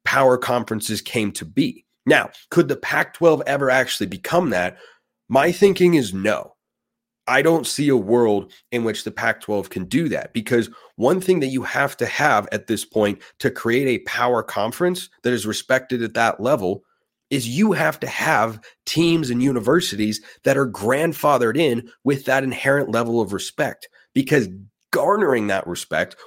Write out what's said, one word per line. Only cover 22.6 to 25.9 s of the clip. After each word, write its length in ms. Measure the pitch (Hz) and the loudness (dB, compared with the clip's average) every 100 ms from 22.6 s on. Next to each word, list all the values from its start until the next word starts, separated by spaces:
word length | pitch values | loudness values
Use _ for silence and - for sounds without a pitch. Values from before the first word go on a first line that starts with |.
| 135 143 135 | 0 2 2
level 300 | 113 117 117 | 0 0 0
of 100 | 95 | -2
respect, 560 | 98 - - 135 - - _ _ | -4 -6 -4 -6 -6 -18 _ _
because 360 | 135 143 143 95 95 101 _ _ | -2 2 2 0 -6 -20 _ _
garnering 560 | 147 151 208 165 123 104 | 0 2 2 2 2 0
that 180 | 95 - | -2 -4
respect 520 | 87 - | -8 -4